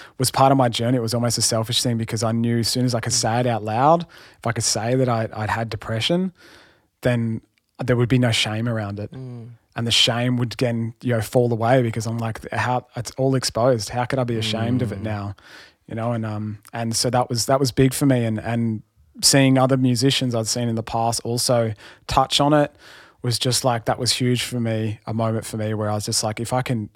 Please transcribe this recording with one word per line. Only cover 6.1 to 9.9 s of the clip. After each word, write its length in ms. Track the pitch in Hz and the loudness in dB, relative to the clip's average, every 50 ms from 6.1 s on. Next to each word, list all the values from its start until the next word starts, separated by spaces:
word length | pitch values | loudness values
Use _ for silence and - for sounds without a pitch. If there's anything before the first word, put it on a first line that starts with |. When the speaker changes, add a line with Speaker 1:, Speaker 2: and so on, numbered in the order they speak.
| 175 180 185 185 - _ - - - - - - _ _ _ _ _ _ | 0 0 0 -2 -4 _ -18 -20 -20 -20 -20 -20 _ _ _ _ _ _
Speaker 1:
then 400 | - 123 123 117 117 113 110 - - _ _ _ _ _ _ - 135 | 0 0 0 2 0 -2 -4 -6 -8 _ _ _ _ _ _ -6 0
there 140 | 127 123 | 0 2
would 120 | 120 123 113 | 2 4 4
be 80 | 131 123 | 4 4
no 120 | 123 120 110 | 4 4 2
shame 360 | - - 110 107 110 113 120 | 0 0 -2 -2 -2 -2 -2
around 320 | 117 110 104 101 101 101 | -2 -2 -4 -4 -6 -8
it. 100 | 104 - - | -8 -10 -10
Speaker 2:
Mm. 380 | 131 131 127 123 120 113 120 117 - _ _ _ | -14 -14 -12 -14 -14 -14 -16 -18 -20 _ _ _
Speaker 1:
And 120 | 123 117 | -6 -2
the 40 | 117 | 0